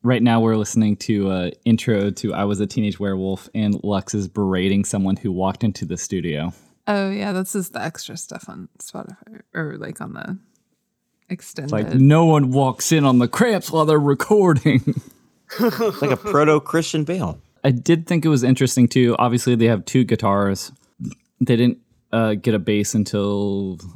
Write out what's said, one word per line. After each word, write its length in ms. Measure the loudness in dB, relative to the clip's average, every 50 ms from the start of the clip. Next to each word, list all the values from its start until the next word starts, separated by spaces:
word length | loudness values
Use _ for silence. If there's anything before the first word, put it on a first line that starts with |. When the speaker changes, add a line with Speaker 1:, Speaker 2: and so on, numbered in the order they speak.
| _
Speaker 1:
Right 200 | 2 2 4 4
now 180 | 4 4 4
we're 160 | 4 2 2
listening 400 | 0 -2 -2 0 0 2 2 0 -2
to, 320 | -2 -2 -2 0 0 -2
uh, 200 | -2 -2 -4 -4 -8 _ _
intro 460 | 2 2 2 2 0 0 0 0 -2
to 240 | -4 -4 -6 -6 -4
I 100 | -2 -2
Was 160 | -2 -2 -2
a 60 | -4
Teenage 340 | -4 -2 -4 -4 -4 -4 -4
Werewolf, 480 | -4 -4 -4 -4 -4 -4 -6 -6 -10 -10 _
and 280 | -2 -2 0 -2 -2 -2
Lux 320 | -2 -2 -2 -4 -4 -6
is 140 | -6 -6 -6
berating 560 | _ -4 -2 0 0 0 0 0 0 0 -2
someone 320 | -2 -2 -2 -2 -2 -2
who 160 | -2 -4 -6 -4
walked 320 | -2 -2 -4 -2 -2 -4
into 200 | -4 -4 -4 -8
the 100 | -8 -8
studio. 560 | -10 -8 -8 -8 -6 -4 -4 -4 -4 -6 -8 -8 _ _ _ _ _ _
Speaker 2:
Oh, 240 | -4 -4 -2 -2 -4
yeah, 220 | -6 -6 -6 -6 -6
this 220 | -6 -6 -6 -6
is 160 | -8 -8 -8
the 120 | -10 -10 -10
extra 340 | -10 -10 -12 -16 -16 -14
stuff 280 | -16 -14 -14 -16 -18 -18 -18
on 200 | -18 -18 -18 -20 _ _
Spotify, 600 | -20 -18 -16 -16 -16 -16 -20 _ _ -20 -20 -20 -20 _ _
or, 220 | -10 -10 -8 -10 -12
like, 240 | -14 -14 -14 -14 -14
on 100 | -14 -14
the 240 | -14 -12 -12 -12 -12 _ _ _ _ _ _ _ _ _ _ _ _ _ _ _ _ _ _
extended. 420 | -14 -14 -14 -18 -14 -12 -8 -6 -4
Speaker 1:
Like, 220 | -4 -4 0 4
no 320 | 6 6 8 8 6 6
one 240 | 6 6 4 4 2
walks 420 | 2 2 0 0 -2 -4 -2 0 2
in 120 | 4 4
on 140 | 4 4 4
the 100 | 2 2
Cramps 420 | 0 0 0 2 2 -2 -2 -2 0
while 140 | 0 2
they're 120 | 4 4 4
recording. 960 | 4 2 0 0 2 2 4 4 6 4 4 4 2 2 2 2 2 0 -4 -4
<laughs> 60 | -8 -12 _ _ _ _ _ _ _ _ -6 -2
Speaker 3:
Like 500 | -2 -2 0 0 -4 -4 -2 -2 -2 -2
a 60 | -2
proto 420 | -2 -2 -2 2 2 4 4 4 2
Christian 460 | 0 0 -2 -2 -2 -2 -4 -4 -4
Bale. 340 | -2 -4 -4 -4 -6 -6 -10 _ _ _ _ _
Speaker 1:
I 80 | 0
did 380 | 0 2 2 2 2 2 2 -2
think 160 | -2 0 2
it 40 | 2
was 140 | 2 2 4
interesting, 460 | 2 2 2 2 0 4 4 4 4
too. 260 | 4 4 4 4 4 2
Obviously, 340 | 2 2 2 0 0 0 2
they 120 | 4 4
have 180 | 2 2 2 -2
two 180 | 0 0 0 2
guitars. 680 | 2 0 0 0 0 0 2 0 0 -2 -4 -8 -14 -18 _ _ _ _ _ -12 -12 -12 _ _ _ _ _
They 140 | 0 2 2
didn't, 220 | 2 4 2 0 -2 _ _ _ _ _ _ -2
uh, 220 | 0 0 0 -2
get 200 | -2 0 0 0
a 40 | 0
bass 340 | 0 0 0 0 0 0 0
until 840 | -2 -2 0 -2 -2 -2 -2 -2 -2 -2 -4 -4 -4 -6 -6 -8 -10 -14 -18 -20